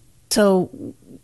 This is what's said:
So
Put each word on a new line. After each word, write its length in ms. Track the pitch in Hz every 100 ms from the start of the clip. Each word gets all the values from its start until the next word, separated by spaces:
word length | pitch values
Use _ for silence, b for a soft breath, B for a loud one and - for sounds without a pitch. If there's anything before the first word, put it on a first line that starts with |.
| _ _ -
So 640 | 226 202 190 170 - - - - -